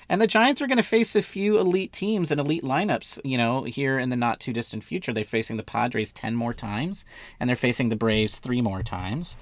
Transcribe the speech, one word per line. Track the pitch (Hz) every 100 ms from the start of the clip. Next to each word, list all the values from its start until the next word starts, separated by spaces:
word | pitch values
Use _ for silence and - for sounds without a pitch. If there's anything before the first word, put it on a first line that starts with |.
| -
And | 185
the | 220
Giants | 220 247 285
are | 269
gonna | 247
face | - 226 220 208
a |
few | - 190 202 208
elite | 185 185 190
teams | - 202 214 160
and | 147
elite | 143 160
lineups, | 131 143 202 120 - -
you | 135 127
know, | 117 131
here | - 139 139 135
in | 127
the | 123
not | 117 -
too | -
distant | 117 - 110
future. | - 185 -
They're | 107
facing | 107 113 - 113
the |
Padres | - 110 120 117 107
ten | - 110 117
more | 117
times, | - 104 107 165 196 - - - -
and | 123
they're | 123
facing | 123 120 120
the | 110
Braves | 113 107 107 -
three | 127 123
more | 110 95
times. | 117 92 92 135 175 -